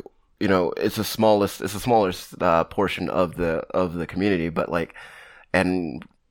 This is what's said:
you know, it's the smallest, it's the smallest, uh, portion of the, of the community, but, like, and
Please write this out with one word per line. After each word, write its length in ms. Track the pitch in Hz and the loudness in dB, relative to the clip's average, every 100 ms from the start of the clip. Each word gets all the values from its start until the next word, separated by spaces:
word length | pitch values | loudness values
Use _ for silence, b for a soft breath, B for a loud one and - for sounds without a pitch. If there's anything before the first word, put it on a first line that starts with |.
| - _ _ - | -18 _ _ -4
you 80 | 98 | 2
know, 240 | 95 87 - | 2 2 0
it's 180 | 104 110 | -2 -2
the 80 | |
smallest, 580 | 101 - 110 104 98 - | -4 2 4 6 2 -2
it's 120 | 95 | -8
the 60 | 98 | -4
smallest, 600 | 123 117 95 90 - - | 2 4 2 -2 -10 -2
uh, 220 | 87 82 | 2 4
portion 440 | 82 - 92 - 82 | 2 0 -2 -2 -2
of 260 | - 87 71 | 0 0 0
the, 300 | 85 80 - | -2 -2 -2
of 220 | - 90 | -2 -2
the 140 | 85 78 | -4 -6
community, 420 | 90 101 90 82 | -2 0 0 -2
but, 200 | 82 - | -4 -2
like, 260 | 82 87 B B B B B B | -2 -4 B B B B B B
and 500 | 90 92 92 82 - - _ _ | 0 2 0 -2 -6 -12 _ _